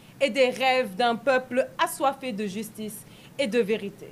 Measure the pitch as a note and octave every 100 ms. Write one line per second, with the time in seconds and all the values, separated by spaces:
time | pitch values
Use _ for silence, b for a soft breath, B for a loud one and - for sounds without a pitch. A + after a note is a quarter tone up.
0 | B B C#4 C4+ B3 G3+ C4 B3+ A#3 F#3
1 | A#3 A3+ B3+ B3+ B3+ B3 C4 - E4+ -
2 | C#4 C4+ B3+ G3+ G#3 F#3+ A3 - G#3+ -
3 | - B B - C#4 A#3 G3 A3 G3+ -
4 | -